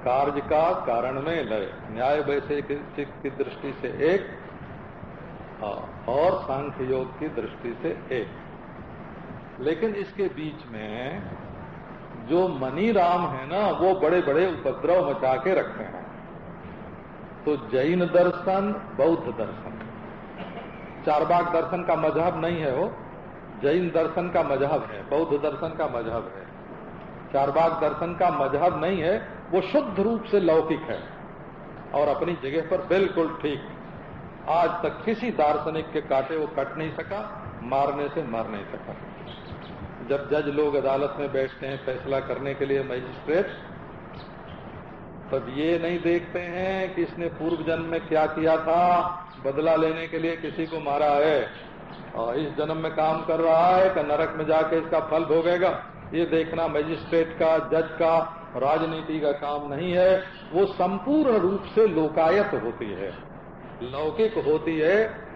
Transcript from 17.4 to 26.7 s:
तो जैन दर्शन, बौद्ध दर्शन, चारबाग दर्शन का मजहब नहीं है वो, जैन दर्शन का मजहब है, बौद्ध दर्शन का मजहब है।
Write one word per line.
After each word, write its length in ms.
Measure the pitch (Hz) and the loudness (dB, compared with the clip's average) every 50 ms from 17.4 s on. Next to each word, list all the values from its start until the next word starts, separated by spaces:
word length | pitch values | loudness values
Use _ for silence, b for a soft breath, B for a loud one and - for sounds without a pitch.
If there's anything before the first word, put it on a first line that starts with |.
| - | 0
तो 120 | 151 151 | 0 0
जैन 440 | 135 - 107 120 131 135 160 175 180 | 0 -2 0 2 2 4 4 4 4
दर्शन, 720 | 175 170 - 175 175 180 175 - - 190 190 196 202 208 208 - - - - | 2 6 6 6 6 6 4 2 0 2 2 2 2 0 -2 -4 -6 -8 0
बौद्ध 300 | - 139 165 165 156 - 120 107 113 | 4 4 4 4 4 0 -6 -4 -4
दर्शन, 340 | 110 98 - - - - - - - - - - - - - - - - - - - - - - - - - - - - - - - | -4 -6 -6 -10 -10 -10 -10 -10 -12 -12 -12 -12 -12 -12 -12 -14 -14 -14 -12 -12 -12 -10 -10 -12 -12 -12 -14 -14 -14 -14 -14 -4 0
चारबाग 460 | 165 151 151 160 156 175 175 170 170 | 2 4 4 4 4 4 4 4 4
दर्शन 320 | 165 165 165 - 185 175 170 | 2 2 2 2 -2 -2 2
का 120 | - 165 | 2 2
मजहब 440 | 156 156 156 147 160 165 180 165 160 | 4 2 2 2 4 2 2 2 0
नहीं 200 | 160 170 175 165 | -2 0 0 0
है 140 | 156 139 123 | 0 0 2
वो, 180 | 139 185 233 - - - - - - - - - - - - - 104 | 0 0 -2 -4 -10 -14 -14 -14 -14 -14 -14 -14 -16 -16 -14 -10 0
जैन 260 | 110 143 156 180 180 170 | 2 2 4 4 2 2
दर्शन 420 | 156 165 160 147 - 180 175 175 | 2 2 2 2 0 -2 -2 2
का 120 | 175 175 | 2 2
मजहब 460 | 151 143 139 131 139 143 156 139 - - | 2 2 2 2 2 2 2 0 -2 -4
है, 100 | 110 101 98 - | -10 -10 -4 0
बौद्ध 320 | 139 151 165 165 147 143 | 0 0 2 2 0 0
दर्शन 320 | 143 151 135 135 170 160 160 160 | 0 -2 -2 -2 -6 -6 -4 -4
का 80 | 156 | -4
मजहब 460 | 147 127 117 113 113 113 117 - - 95 | -2 -2 -4 -4 -2 -4 -4 -6 -6 -12
है। 100 | 98 92 - - - - - | -12 -14 -14 -16 -16 -16 -16